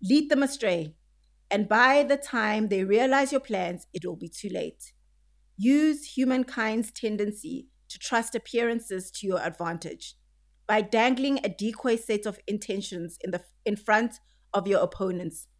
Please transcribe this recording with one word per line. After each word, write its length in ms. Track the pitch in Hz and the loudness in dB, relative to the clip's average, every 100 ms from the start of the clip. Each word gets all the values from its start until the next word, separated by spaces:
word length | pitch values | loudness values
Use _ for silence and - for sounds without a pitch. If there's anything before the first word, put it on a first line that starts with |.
Lead 300 | 185 285 294 | 2 4 4
them 140 | 277 | 4
astray, 500 | 277 - 214 175 156 - _ _ _ _ - | 2 0 0 0 -4 -12 _ _ _ _ -4
and 180 | 208 208 | -2 2
by 360 | 214 254 285 | 6 6 6
the 120 | 285 277 | 4 0
time 520 | - 240 214 214 214 | -2 -2 0 0 0
they 160 | 196 | 0
realize 480 | 190 214 262 269 269 | 4 4 4 4 2
your 80 | 277 | 0
plans, 480 | 269 196 175 180 - | -2 -2 -2 -6 -10
it 140 | 180 180 | -10 -8
will 80 | |
be 140 | 165 170 | -8 -12
too 200 | - 208 | -10 -8
late. 440 | 185 160 - - _ _ _ _ _ _ - | -6 -8 -10 -18 _ _ _ _ _ _ 0
Use 560 | 226 285 311 294 - - | 4 4 4 0 -4 0
humankind's 760 | 262 254 254 - 220 220 220 | 2 2 0 -2 -2 0 -2
tendency 760 | - 220 214 208 208 165 170 - _ - | -4 -2 -2 -2 -4 -8 -10 -10 _ -18
to 100 | - | -12
trust 380 | - 233 226 233 | -2 0 0 -4
appearances 760 | - 233 233 233 - 185 185 | -4 -2 0 -2 -4 -8 -8
to 160 | - 196 | -8 -2
your 140 | 180 | -2
advantage. 760 | 170 160 170 165 165 - - - _ _ _ _ - | -2 -6 -6 -6 -10 -12 -16 -20 _ _ _ _ 0
By 140 | 214 | 0
dangling 580 | 220 226 240 254 277 277 | 2 2 2 2 0 0
a 60 | 214 | -2
decoy 480 | - 214 214 254 226 | -4 -6 -2 0 0
set 300 | 226 208 208 | 0 -4 -4
of 120 | 196 - | -8 -6
intentions 720 | 208 - 196 190 180 170 - | -6 -4 -6 -6 -8 -8 -8
in 100 | 190 | -8
the, 100 | 180 - _ - | -8 -8 _ -4
in 80 | |
front 460 | 208 - 214 233 - _ _ _ | -2 2 2 2 -4 _ _ _
of 140 | 202 190 | -2 2
your 120 | 196 | 4
opponents, 680 | 180 - 190 180 160 - - | 2 0 -4 -4 -6 -10 -14